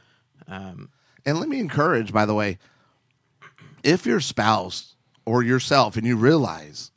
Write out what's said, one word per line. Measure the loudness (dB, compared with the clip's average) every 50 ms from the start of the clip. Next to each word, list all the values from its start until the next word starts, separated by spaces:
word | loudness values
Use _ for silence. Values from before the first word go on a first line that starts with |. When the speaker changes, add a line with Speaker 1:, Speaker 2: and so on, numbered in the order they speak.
| _ _ _ _ _ _ _ _ _ -18
Speaker 1:
Um, | -16 -16 -16 -16 -18 -20 -20 -20 _ _ _ _ _ _ -4
Speaker 2:
And | -4 -4 -2
let | -4 -4
me | -4 -4
encourage, | -4 -4 -2 0 0 2 2 0 -2 0 0
by | 0 2
the | 2 0
way, | 0 -2 -2 -4 -8 _ _ _ _ _ _ _ _ _ _ _ _ _ _ _ _ -20 -20 _ _ -20 -20 -14 -2 2
if | 2 2 2 2
your | 0 -2 -2
spouse | -2 -4 -2 0 2 2 2 2 0 -4 -10 -14 -14 -16 _ _ _ _ _ _ _
or | 0 0 2 2
yourself, | 2 0 0 0 2 4 4 4 2 0
and | -2 -2
you | 0 0
realize, | 4 4 4 4 4 2 0 -4 -8 -14 -18 -18 -18 -20 -20 _